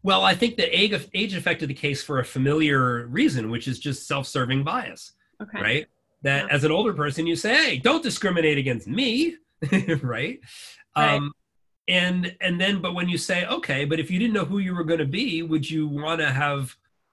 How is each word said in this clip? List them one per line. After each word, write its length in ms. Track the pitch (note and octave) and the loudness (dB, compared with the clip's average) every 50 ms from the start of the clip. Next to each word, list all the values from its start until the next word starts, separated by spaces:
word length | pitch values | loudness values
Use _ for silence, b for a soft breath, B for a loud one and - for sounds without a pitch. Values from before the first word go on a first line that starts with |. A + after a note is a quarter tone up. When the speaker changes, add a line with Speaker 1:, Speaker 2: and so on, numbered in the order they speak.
| - | 4
Speaker 1:
Well, 200 | F#3+ F#3+ F#3+ F#3+ | 4 2 4 6
I 120 | F#3+ F#3 | 4 4
think 220 | F3+ A#3 A#3 A#3 | 4 2 0 2
that 200 | - F3 E3 E3 | 0 0 0 2
age, 160 | F3+ G3+ G#3+ G3+ D#3 - - - | 2 2 2 2 -2 -4 -4 -4
age 200 | F#3 G#3+ G#3+ F#3+ | -4 -2 -2 -4
effect 260 | F3 C3+ F3+ E3 E3+ | -2 0 0 0 0
is 80 | D#3+ C#3 | -2 -6
the 40 | C3+ | -4
case 300 | - - C#3+ C#3 C#3 - | -4 -2 -4 -2 -4 -4
for 160 | - D3 C3 | -2 -2 -2
a 60 | B2 | -2
familiar 800 | - - C3+ C3 C#3+ D3 D#3 D#3 D3+ C#3+ C3+ B2+ B2+ A#2+ A#2+ A#2+ | -2 -2 0 2 2 4 4 4 4 4 4 4 2 0 -2 -6
reason, 420 | A#2+ B2+ F#3 C#4+ D4 C3+ B2+ A2 A2 | -4 0 2 2 2 2 0 -2 -2
which 200 | A#2 A#2 - C3+ | -4 -4 -4 -4
is 100 | B2 - | -6 -4
just 260 | - D3 C3+ - - | -4 -6 -6 -6 -4
self-serving 600 | - C#3+ C#3 C3 - - C#3 B2+ A#2+ C3+ C3+ C#3 | -4 -4 -4 -4 -2 -2 -2 0 2 0 0 0
bias, 480 | D#3 F#3 B3+ G#3 A2+ - - - - _ _ _ _ _ _ | 0 -2 -4 -4 -6 -12 -16 -20 -20 _ _ _ _ _ _
Speaker 2:
Okay. 200 | G#3+ - - - | -14 -10 -6 -2
Speaker 1:
right? 260 | G2+ G#2+ A#2+ D3+ D3+ _ _ _ _ _ _ _ | 0 0 0 0 -2 _ _ _ _ _ _ _
That 260 | - C#3 C#3 C#3+ C#3 | -2 0 0 0 0
Speaker 2:
Yeah. 60 | - D3 | 0 0
Speaker 1:
as 120 | C#3+ C3+ | 2 2
an 60 | D3+ | 2
older 220 | D#3 F#3 A3 A3+ F3+ | 2 2 2 0 0
person, 320 | - D3 D3 C#3 D#3 D#3+ | -2 -2 -2 -2 -2 -2
you 120 | E3+ E3+ | -2 -2
say, 180 | E3 - G#3 A#3+ | 0 0 2 2
"Hey, 220 | D4+ D#4+ C4+ E3+ | 4 4 2 0
don't 260 | C3 C3 A#3 D4 D#4+ D#4+ | 2 4 4 4 4 0
discriminate 540 | A#3 - - - F#3+ F3+ E3+ D#3+ D#3 D3 | -2 -4 -2 0 0 2 4 4 4 2
against 300 | C#3 C3+ C3+ A#2+ A2 - | 2 2 0 -2 -2 -4
me," 500 | G2 C3 G#3+ C#4 B3 A3 B3+ D#4+ E4+ E4 - _ _ _ _ | -4 -2 0 0 0 2 2 0 -2 -2 -8 _ _ _ _
<laughs> 420 | - C#3 - G3 - - E3 C3+ C3+ | -2 0 2 2 2 2 -2 -2 -2
right? 360 | B2 A#2 A2+ C#3 F3+ C4 - B B B B B B B B B B _ | -4 -4 -4 -4 -6 -8 -12 B B B B B B B B B B _
Speaker 2:
Right. 200 | D3+ D3+ D3 C#3+ | 2 2 4 2
Speaker 1:
Um, 160 | C#3+ C#3+ C#3+ - _ _ _ _ _ _ _ _ _ _ | 0 -2 -4 -8 _ _ _ _ _ _ _ _ _ _
and, 480 | - F3+ F3+ F3 F3+ F3+ F3+ F3+ F3+ - _ | 0 2 2 2 2 0 0 -2 -4 -6 _
and 180 | F#3+ F#3 F3 F3 | -2 -2 0 2
then, 220 | F#3 G3 G3+ F#3+ | 2 0 0 0
but 120 | E3 F3+ F3+ | -2 -4 -4
when 140 | F3+ F3 | -2 -2
you 100 | F3 F3 | -2 -2
say, 280 | D#3+ - - F#3 F3 F3 | -2 -2 0 0 -2 0
"Okay, 400 | F3 A#3+ E4+ - - C#3 C3+ D3 | -2 -4 -4 -2 -2 -2 -2 0
but 140 | D3 D#3+ D#3+ | 0 0 -2
if 120 | D3+ - | 0 -2
you 80 | F3+ F3+ | 0 0
didn't 140 | A3+ A#3 G#3+ | 2 2 2
know 120 | G3+ F#3 | 0 0
who 140 | C#3+ F#3+ G3+ | 0 0 -2
you 160 | G3 F#3 F3+ | 0 -2 -2
were 80 | F3 E3 | -2 0
gonna 220 | D#3 E3+ D#3+ D3+ | 0 0 0 0
be, 360 | C3+ C#3 G3+ - B3 E3+ D#3+ | -2 0 -2 -2 -2 -2 -4
would 260 | E3+ D#3+ D#3 D#3 C3+ | -2 0 0 0 0
you 200 | - D#3+ D#3 D3+ | 0 -2 -2 -2
wanna 440 | D3+ C#3+ C#3+ D3 D#3 E3 D#3+ D#3 C#3+ | -2 -2 -4 -2 -2 0 0 0 0
have 440 | B2+ C3+ D3 C#3+ C#3+ C#3 C3+ B2 - _ _ _ _ _ _ _ | 2 2 0 0 0 -2 -4 -6 -10 _ _ _ _ _ _ _